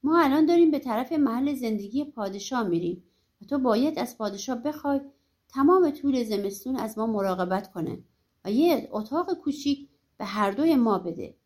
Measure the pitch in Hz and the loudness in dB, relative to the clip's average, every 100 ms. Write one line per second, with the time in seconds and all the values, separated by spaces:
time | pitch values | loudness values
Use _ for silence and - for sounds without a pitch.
0 | 269 339 302 277 311 339 339 294 277 220 | 2 4 4 4 4 6 6 4 -2 -4
1 | 254 320 269 233 277 269 240 214 202 247 | -2 0 2 2 -2 -2 -2 -4 -4 -6
2 | 294 240 196 196 - 254 208 170 170 180 | -6 -6 -6 -6 -6 -4 0 0 -2 -6
3 | _ _ _ _ - 285 254 214 285 311 | _ _ _ _ -6 -2 2 2 2 0
4 | 240 - 220 196 - 240 294 302 285 277 | -6 -6 -8 -6 -6 -6 -4 -6 -2 -2
5 | 277 _ _ _ _ 262 277 370 339 285 | -4 _ _ _ _ 2 6 6 4 2
6 | 285 262 226 202 196 196 - 262 220 214 | 0 0 0 -2 -4 -8 -6 -6 -6 -4
7 | 226 214 196 185 180 185 196 - 160 - | -2 0 -2 -2 -2 -2 -4 -8 -6 -8
8 | - _ _ _ - 214 330 277 214 - | -14 _ _ _ -4 2 4 2 -2 -8
9 | 214 294 370 349 - - 285 277 - _ | -4 -4 -2 -4 -4 -4 -2 -4 -6 _
10 | _ _ 196 202 202 202 311 294 226 196 | _ _ -8 -2 -2 2 4 4 4 2
11 | 180 165 104 - | -2 -8 -12 -14